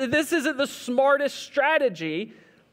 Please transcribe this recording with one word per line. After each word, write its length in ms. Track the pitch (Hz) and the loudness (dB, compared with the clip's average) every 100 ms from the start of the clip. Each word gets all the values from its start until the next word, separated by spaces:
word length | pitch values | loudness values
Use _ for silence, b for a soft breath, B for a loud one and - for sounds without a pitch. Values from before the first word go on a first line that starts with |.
| 254 | 0
this 240 | 294 294 | 0 0
isn't 240 | 339 277 269 | 0 0 -2
the 100 | 277 | -2
smartest 680 | - - 247 269 277 277 - | -4 -4 2 4 4 0 -4
strategy." 960 | - 285 277 320 262 165 160 160 220 B B B B | -6 0 2 2 2 -2 -6 -4 -6 B B B B